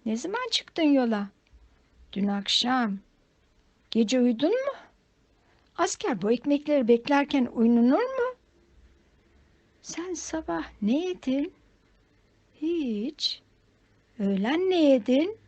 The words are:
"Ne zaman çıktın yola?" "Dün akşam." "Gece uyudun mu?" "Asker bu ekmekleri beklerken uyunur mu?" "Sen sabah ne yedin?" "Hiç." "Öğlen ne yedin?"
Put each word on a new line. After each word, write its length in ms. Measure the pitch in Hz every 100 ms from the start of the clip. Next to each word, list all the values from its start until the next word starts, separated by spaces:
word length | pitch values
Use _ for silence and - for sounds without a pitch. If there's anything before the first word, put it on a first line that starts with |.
| -
"Ne 80 | 226
zaman 320 | 320 427 508
çıktın 320 | - - -
yola?" 460 | 311 277 240 214 202 _ _ - _ _ _ _ -
"Dün 160 | - 196
akşam." 720 | 202 196 - 240 262 233 196 - _ _ _ _ _ _ _ _
"Gece 300 | 220 220 254
uyudun 300 | 247 226 285
mu?" 220 | 480 539 - - _ _ _ _ _ _ _ _ -
"Asker 460 | 349 - 415 214
bu 100 | 202
ekmekleri 560 | 240 285 285 294 294 226
beklerken 600 | 233 233 285 285 285 240
uyunur 500 | - 226 240 233 302
mu?" 340 | 494 523 494 508 _ _ _ _ - _ _ _ _ _ _ _ _ _
"Sen 320 | - - 359
sabah 500 | 339 - 320 320 330 311 -
ne 240 | 202 269 370
yedin?" 460 | 359 - 262 320 - _ _ _ _ _ _ _ _ _ _
"Hiç." 800 | 311 349 269 214 233 - - - _ _ _ _ _ _ _ _
"Öğlen 520 | 196 196 208 320 381
ne 120 | 370
yedin?" 560 | 302 262 202 254 339 440